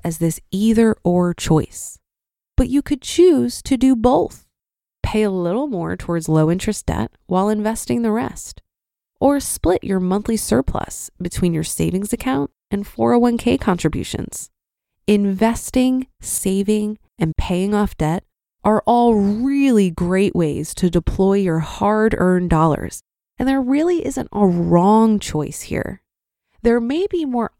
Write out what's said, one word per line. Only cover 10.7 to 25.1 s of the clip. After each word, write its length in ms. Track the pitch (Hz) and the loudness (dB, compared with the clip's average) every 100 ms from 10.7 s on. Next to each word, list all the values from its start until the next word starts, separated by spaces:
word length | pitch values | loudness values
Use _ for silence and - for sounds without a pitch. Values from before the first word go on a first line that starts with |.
| - - - - - | -4 -8 -12 -16 -12
between 320 | 180 - 180 | -10 -2 -2
your 120 | 160 160 | -2 -4
savings 480 | - 165 185 202 | -4 -2 -2 -4
account 380 | 233 - 269 277 - _ | -4 -2 -2 -4 -8 _
and 160 | 202 202 | -8 -6
four 240 | - 233 | -2 2
oh 80 | 240 | 4
one 180 | 240 233 | 2 2
K 200 | - 269 | 0 0
contributions. 920 | - - 156 - 90 - - - - _ _ _ _ _ - | 0 0 -2 -4 -6 -8 -8 -12 -16 _ _ _ _ _ 0
Investing, 1000 | 208 202 190 226 233 - 262 254 254 262 _ | 2 2 0 0 -2 -4 0 0 0 -4 _
saving, 800 | - - 196 190 196 214 208 214 _ - | -10 -6 -2 -2 0 -2 -4 -8 _ -4
and 140 | 160 - | -2 -2
paying 380 | - 180 196 | -2 -2 0
off 240 | 208 208 - | 0 -2 -2
debt 260 | 156 170 - _ _ _ - | -2 -2 -6 _ _ _ 0
are 160 | 214 - | 0 2
all 300 | 240 240 220 | 4 4 4
really 760 | 196 214 254 277 277 226 190 | 2 0 0 2 4 4 2
great 420 | 165 175 185 202 | 0 -2 2 0
ways 400 | - 160 - 156 | 0 -2 -2 -8
to 160 | - 180 | -2 0
deploy 440 | 175 - - 190 | 0 -2 0 2
your 260 | 196 190 160 | 2 0 -2
hard-earned 920 | 156 - 208 214 220 - 180 180 180 | -4 -2 0 2 2 2 2 2 2
dollars, 540 | 165 160 147 - - - _ _ - | 2 2 0 -4 -14 -18 _ _ -4
and 80 | 254 | -2
there 160 | 269 | 0
really 440 | 247 285 330 349 - | 0 0 2 0 -2
isn't 240 | 269 - | -6 -6
a 160 | 202 202 | 2 2
wrong 720 | 175 170 170 185 220 226 | 2 2 4 6 6 6